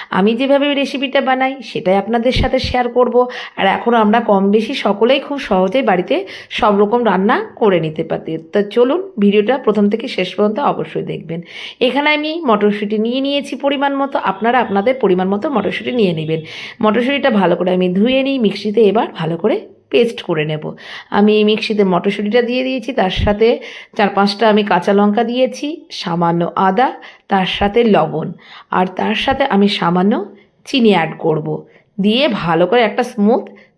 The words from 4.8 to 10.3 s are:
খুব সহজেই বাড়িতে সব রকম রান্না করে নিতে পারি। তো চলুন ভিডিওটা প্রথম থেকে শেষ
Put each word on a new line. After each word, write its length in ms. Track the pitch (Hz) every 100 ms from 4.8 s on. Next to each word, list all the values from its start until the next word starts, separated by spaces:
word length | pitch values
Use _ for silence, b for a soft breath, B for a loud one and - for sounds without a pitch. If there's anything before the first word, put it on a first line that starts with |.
| 214 202 226 262
খুব 180 | - 277
সহজেই 440 | - 190 190 254
বাড়িতে 440 | 226 185 180 302 392 B B
সব 280 | - 220 202
রকম 260 | 208 240
রান্না 480 | 226 185 202 311 440 -
করে 240 | 214 175
নিতে 240 | 160 156
পারি। 340 | 160 165 - 160 -
তো 100 | 208
চলুন 480 | 202 240 247 339 381 -
ভিডিওটা 400 | 202 208 208 269
প্রথম 320 | 226 208 208
থেকে 180 | 220 -
শেষ 260 | - 180